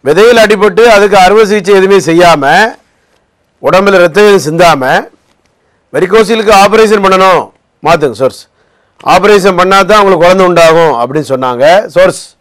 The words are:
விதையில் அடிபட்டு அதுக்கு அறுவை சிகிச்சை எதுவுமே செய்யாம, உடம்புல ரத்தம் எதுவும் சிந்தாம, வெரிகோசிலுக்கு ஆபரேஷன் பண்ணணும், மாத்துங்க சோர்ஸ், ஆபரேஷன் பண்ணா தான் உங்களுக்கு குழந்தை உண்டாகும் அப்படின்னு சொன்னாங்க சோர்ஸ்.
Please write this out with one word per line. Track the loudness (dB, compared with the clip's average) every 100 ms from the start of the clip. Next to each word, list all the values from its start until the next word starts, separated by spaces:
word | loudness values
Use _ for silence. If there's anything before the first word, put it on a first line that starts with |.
| -2
விதையில் | 0 2 2
அடிபட்டு | 0 0 0 0 2 2
அதுக்கு | 2 2
அறுவை | 2 2 0
சிகிச்சை | -2 0 0
எதுவுமே | 2 0 0
செய்யாம, | 0 2 0 0 0 -2 -6 _ _ _ _ _ _ _ _
உடம்புல | -2 0 0 0
ரத்தம் | 0 2 2
எதுவும் | 0 -2
சிந்தாம, | 0 0 0 -2 -4 -6 _ _ _ _ _ _ _ _ -6
வெரிகோசிலுக்கு | 0 0 0 -2 0 0
ஆபரேஷன் | 2 2 0 0
பண்ணணும், | 0 0 0 0 -4 _ _ _ -4
மாத்துங்க | -2 -2 -4
சோர்ஸ், | -6 -6 -20 _ _ _ _ _ -2
ஆபரேஷன் | -2 0 0 0 -2
பண்ணா | 0 0 0
தான் | 0
உங்களுக்கு | 0 0
குழந்தை | 0 2 0
உண்டாகும் | 2 2 2 0 -2
அப்படின்னு | -4 -6 -6
சொன்னாங்க | -6 -4 -2 0 0 0
சோர்ஸ். | 0 0 -2 -18 _